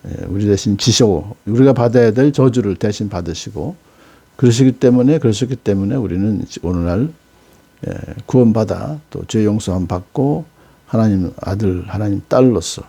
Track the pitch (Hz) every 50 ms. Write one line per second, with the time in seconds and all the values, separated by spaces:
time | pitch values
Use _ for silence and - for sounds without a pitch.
0 | - - - - - - 92 98 104 104 101 95 - 107 101 - - 123 110 -
1 | 123 107 95 76 76 104 - _ _ 101 110 120 135 139 127 127 120 120 110 127
2 | 117 113 104 127 135 147 135 - 131 127 117 123 107 101 92 - - 104 101 -
3 | 110 98 101 90 85 85 80 - - - 104 76 76 135 190 _ _ _ _ _
4 | _ _ _ _ _ _ _ - 135 123 113 120 135 131 123 - - 123 123 127
5 | 123 135 156 160 - 117 107 - 131 123 131 - _ 110 101 98 98 101 113 135
6 | 113 92 87 92 98 110 104 87 - - - - - 85 90 85 85 87 87 104
7 | 131 165 - _ _ _ _ _ _ _ _ _ _ _ _ _ - - 90 -
8 | - - - - - - - 131 123 113 110 113 110 98 90 90 95 - 151 151
9 | _ _ - - - - - 110 107 104 104 110 - 101 90 92 90 85 95 90
10 | 92 _ _ 139 135 143 151 165 165 _ _ _ _ _ _ _ _ _ - 113
11 | 110 110 101 95 90 - - - - - 98 101 110 95 90 90 87 95 92 101
12 | 107 104 101 98 - _ - 127 127 127 113 87 82 - - - -